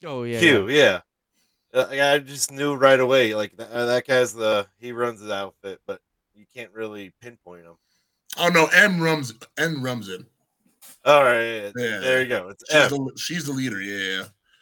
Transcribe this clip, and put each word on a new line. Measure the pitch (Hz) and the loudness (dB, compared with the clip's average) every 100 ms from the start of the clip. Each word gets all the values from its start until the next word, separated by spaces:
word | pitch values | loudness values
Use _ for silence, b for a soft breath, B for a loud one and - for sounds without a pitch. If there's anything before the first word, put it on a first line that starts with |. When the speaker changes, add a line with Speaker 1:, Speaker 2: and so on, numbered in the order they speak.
Speaker 1:
Oh, | 170 135 | -12 -8
yeah, | 120 117 | -6 0
Speaker 2:
Q, | 165 123 98 | 4 4 2
Speaker 1:
yeah. | 143 127 90 - _ _ _ _ _ _ | 4 4 2 -6 _ _ _ _ _ _
Speaker 2:
yeah. | 123 | -2
Uh, | 127 139 143 | -2 0 2
I | 147 | 0
just | 135 139 - | -2 -8 -8
knew | 139 147 | -4 -4
right | 139 135 135 | 4 6 6
away. | 127 131 117 | 6 4 4
Like, | 107 104 90 | 0 -4 -8
th-, | 113 | -10
uh, | 117 120 | -4 0
that | 123 123 | 0 2
guy's | 127 123 | 2 2
the, | 113 110 107 101 _ | 0 0 0 -2 _
he | 123 | -12
runs | 120 120 110 | -6 -4 -6
the | 107 | -8
outfit, | 98 98 - 98 90 - | -8 -8 -12 -14 -12 -12
but | 95 _ _ _ | -12 _ _ _
you | 104 104 | _ _
can't | 127 113 | -18 -16
really | 104 110 104 98 _ | -12 -10 -10 -16 _
pinpoint | 120 117 - 87 | -20 -20 -20 -20
him. | 85 82 _ _ _ _ - - | -20 -20 _ _ _ _ -16 -4
Speaker 3:
Oh, | 175 | 0
no, | 170 160 | 2 4
M | 175 208 180 | 6 4 4
runs, | 165 160 131 110 - - | 0 -2 -4 -14 -14 -6
M | 160 151 | -4 -4
runs | 127 123 98 | -6 -8 -10
it. | 92 - _ _ _ _ _ - - 127 | -14 -16 _ _ _ _ _ -20 -4 4
Speaker 2:
All | 147 | 6
right, | 131 120 | 6 2
yeah, | 117 113 101 110 | 0 -6 -8 -6
Speaker 3:
Yeah. | 120 107 | -6 -4
Speaker 2:
there | 131 131 | 0 0
you | 123 | 0
go. | 113 92 | -4 -6
It's | 101 - | -12 0
Speaker 3:
She's | 151 | 2
Speaker 2:
M. | 127 | 2
Speaker 3:
the, | 139 131 - | 0 -6 -8
she's | - 170 143 | -8 -8 -6
the | |
leader, | 135 131 101 | -6 -6 -6
yeah, | 98 101 95 95 | -8 -6 -4 -6
yeah. | 98 _ _ _ | -8 _ _ _